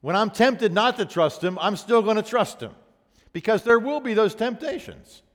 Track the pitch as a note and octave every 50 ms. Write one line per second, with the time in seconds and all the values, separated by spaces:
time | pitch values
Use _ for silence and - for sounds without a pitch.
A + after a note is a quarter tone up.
0 | - C3+ E3+ G3 A3 G#3 - - A3+ C4 B3+ - A#3 G#3+ E3+ G3 G#3+ B3+ B3 B3
1 | G#3 - - E3+ E3 D3+ - - D#3+ F3+ F#3 F3+ D#3 G3 G#3 F3 - - A#3 A#3
2 | G#3+ G#3 A3 G#3+ G#3 - A#3 B3 G3+ - - - A#2+ G#2+ - _ _ _ _ _
3 | _ _ _ _ _ _ _ E3+ - - G#3+ G3+ - A#3 A#3 A#3 G#3+ C4+ D4 D4
4 | C4 B3+ A3 G3+ A3 G3+ - - A3 B3 A#3+ - D#4 D#4 D#4+ F4+ - - D#2+ C2+
5 | - _ - - _ _ _